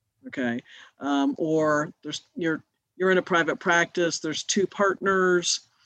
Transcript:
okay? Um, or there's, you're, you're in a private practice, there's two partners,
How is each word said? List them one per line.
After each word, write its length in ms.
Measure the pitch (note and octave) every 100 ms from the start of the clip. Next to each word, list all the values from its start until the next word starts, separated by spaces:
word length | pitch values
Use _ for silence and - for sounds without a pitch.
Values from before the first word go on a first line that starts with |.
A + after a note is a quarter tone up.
| _ _ C4
okay? 320 | - B2 A#2+ - - - -
Um, 360 | C#3 C#3 C#3 -
or 540 | D#3+ D#3+ D#3 D3 D#3+ -
there's, 200 | D3 - _
you're, 300 | - E3 D#3+ _ _ _ -
you're 160 | F#3
in 60 | F#3
a 40 |
private 380 | - F3 D#3 C3+
practice, 580 | F3+ E3+ E3 - E3+ -
there's 240 | D#3+ C#3+
two 240 | - G#3 F#3
partners, 1040 | - G3 - G3 F#3+ F#3 F3 F3 - _ _